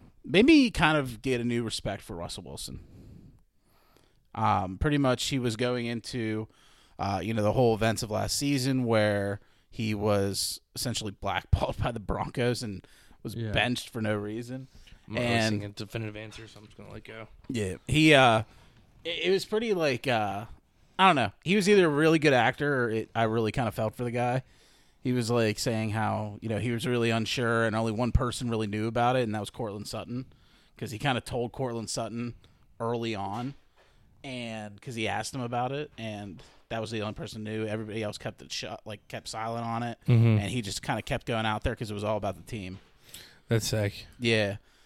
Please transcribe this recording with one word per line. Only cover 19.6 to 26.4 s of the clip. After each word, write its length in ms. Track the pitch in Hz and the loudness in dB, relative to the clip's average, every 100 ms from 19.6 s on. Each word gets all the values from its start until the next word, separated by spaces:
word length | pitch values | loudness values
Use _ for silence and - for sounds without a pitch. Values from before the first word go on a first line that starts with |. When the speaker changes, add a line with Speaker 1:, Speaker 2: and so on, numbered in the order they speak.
| 233 | 0
Speaker 1:
like, 320 | 185 156 123 135 | 2 2 0 0
uh, 380 | 113 104 98 117 - _ _ _ - | 0 0 -4 -8 -14 _ _ _ 4
I 100 | 190 | 6
don't 80 | 151 | 6
know. 160 | 107 - | 2 -2
He 140 | - 208 | 0 2
was 120 | 185 | 6
either 180 | 208 170 | 6 6
a 20 | |
really 320 | 143 160 160 | 6 6 6
good 120 | 147 | 6
actor 520 | 127 117 - 143 139 | 6 4 2 0 0
or 60 | 120 | 0
it, 200 | 110 - - | -2 -2 0
I 80 | |
really 260 | 113 113 110 | 2 2 0
kinda 220 | 120 117 | 0 -2
felt 240 | - 110 - | 0 -4 -2
for 80 | |
the 60 | 123 | -4
guy. 320 | 120 123 127 - _ _ _ _ _ | -2 0 0 -4 _ _ _ _ _
He 100 | 127 | -2
was, 160 | 123 110 | 0 2
like, 280 | 120 110 104 | 2 2 2
saying 320 | - 110 110 | -2 0 -2
how, 480 | 107 107 104 107 101 | -2 0 -2 -4 -8